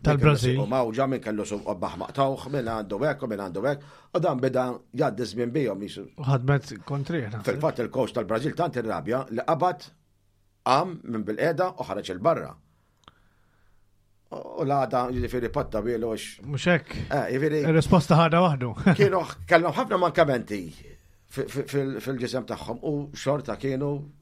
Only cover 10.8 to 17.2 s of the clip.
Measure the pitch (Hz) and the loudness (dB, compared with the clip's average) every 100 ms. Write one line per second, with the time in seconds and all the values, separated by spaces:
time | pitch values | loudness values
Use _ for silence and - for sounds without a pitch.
10.8 | 180 170 - 113 101 107 151 156 185 180 | 2 -6 -6 -6 -4 0 0 2 -2 -2
11.8 | 120 95 - 92 110 147 73 - _ _ | -6 -6 -6 -2 0 0 -2 -14 _ _
12.8 | _ _ - _ _ _ _ _ _ _ | _ _ -20 _ _ _ _ _ _ _
13.8 | _ _ _ _ _ - - - 147 139 | _ _ _ _ _ -14 -12 -4 0 2
14.8 | 127 127 123 127 120 123 117 139 131 107 | 2 2 0 -2 -2 -2 -2 -2 -2 -2
15.8 | 107 117 117 107 - - 123 143 180 170 | -2 -2 -2 -4 -6 -12 -8 -2 4 2
16.8 | - - - 143 | 2 -10 -2 -2